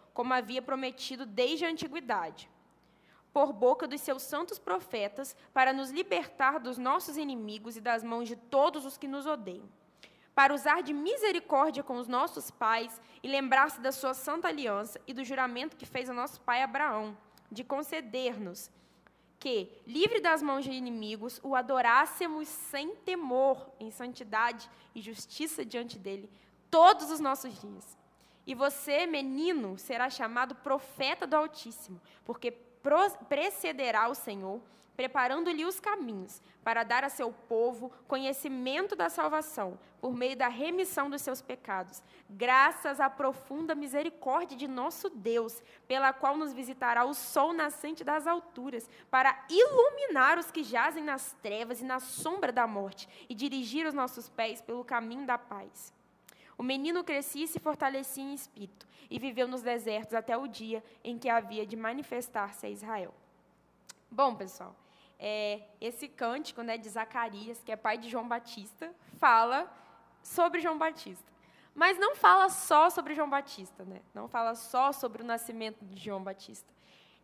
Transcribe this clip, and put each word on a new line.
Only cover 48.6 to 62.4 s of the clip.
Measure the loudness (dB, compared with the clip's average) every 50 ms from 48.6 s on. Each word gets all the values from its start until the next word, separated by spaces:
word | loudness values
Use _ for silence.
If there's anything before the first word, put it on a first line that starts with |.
| -10 -8 -8 -8 -10 -12 -18 -20 -4 _
para | 4 6 6 6 4 2 -2 4
iluminar | 6 8 8 10 10 8 8 8 6 2 -2 2 4 6 8 8 6
os | 4 2 -2
que | -6 -6 -4
jazem | 0 2 2 2 2 0 -2 -4
nas | -4 -4 -4 -6 -10 -12 -10
trevas | -8 -6 -6 -4 -6 -6 -8 -6
e | -4
na | -4 -4 -4
sombra | -4 -6 -8 -6 -4 -4 -2 -2 -2 0
da | 2 2 2
morte, | 2 0 -4 -6 -6 -8 -14 -18 -18 -20 -20 -16 -14
e | -8
dirigir | -6 -4 -4 -4 -4 -4 -4 -2 -2 -2
os | 0 0
nossos | 0 -2 -2 -4 -8 -16 -10
pés | -4 -4 -4 -4 -4 -8
pelo | -8 -8 -8 -8 -4
caminho | -4 -4 -4 -4 -4 -8 -6 -4
da | -2 -2
paz." | -2 -4 -8 -14 -14 -14 -16 -18 -18 -20 -20 -20 _ _ _ _ _ _ -20 -20 -20 -20 -18 -10
O | -6 -4
menino | -2 -2 -2 -2 -2 -2 -2 -2
crescia | -2 -2 -2 -2 -4 -6 -6 -6
e |
se | -6 -6
fortalecia | -4 -2 -2 -2 0 0 -2 0 -2 -6 -8 -8 -8 -8
em | -8 -10
espírito, | -10 -12 -16 _ -16 -16 -16 -16 -20 -20 -20 _ -20 -14 -10
e | -8
viveu | -6 -6 -4 -2 -2 -2
nos | -2 -2 -4
desertos | -4 -4 -4 -2 -2 -4 -4 -4 -4 -4 -4
até | -4 -2 -2 -2
o | -4 -4
dia | -6 -10 -10 -10 -8 -8 -8 -10 -14 -20 _ -10
em | -10 -10
que | -4 0 2
havia | 2 2 2 0 -4 -6 -6
de | -6 -6
manifestar-se | -6 -4 -4 -4 -6 -6 -6 -8 -8 -8 -6 -6 -6